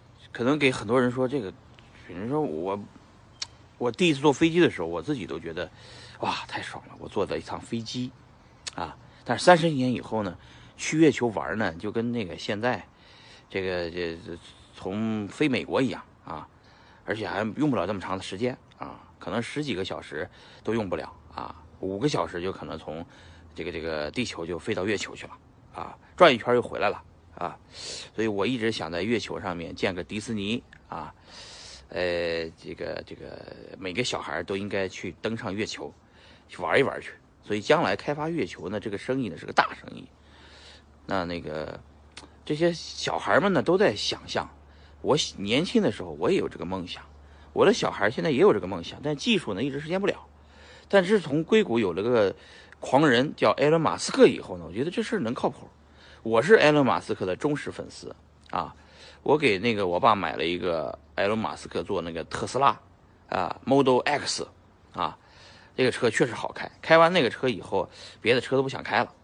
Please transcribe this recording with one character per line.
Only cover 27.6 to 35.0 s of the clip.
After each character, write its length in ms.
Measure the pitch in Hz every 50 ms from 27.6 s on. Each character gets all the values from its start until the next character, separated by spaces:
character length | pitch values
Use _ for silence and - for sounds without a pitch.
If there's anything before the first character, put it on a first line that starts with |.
| - - - - - - - - - - -
所 80 | - 110
以 40 |
我 200 | 110 101 98 95
一 100 | 113 131
直 140 | 117 110 113
想 180 | 104 - 95 80
在 140 | 85 85 92
月 160 | 113 120 104
球 220 | 92 - - 82
上 160 | 101 92 87
面 180 | 85 82 80 90
建 180 | - - 104 90
个 80 | 90
迪 160 | 90 - 98
士 160 | 107 107 - 113
尼 300 | 104 95 101 117 135 - - - - -
啊， 260 | - - 82 80 - - - - - - - - - - - - - - - - -
呃， 600 | - 87 90 90 87 85 85 85 82 82 82 82 82
这 160 | - - 82 82
个， 280 | - 85 82 80 82 82
这 80 | - -
个 380 | - - - - - - - - - - - -
每 160 | - 92 92 90
个 100 | 87 -
小 160 | - - 80
孩 220 | - - 71 82 87
都 140 | - 101
应 100 | 98 101 101
该 180 | 107 98 95
去 280 | 92 - -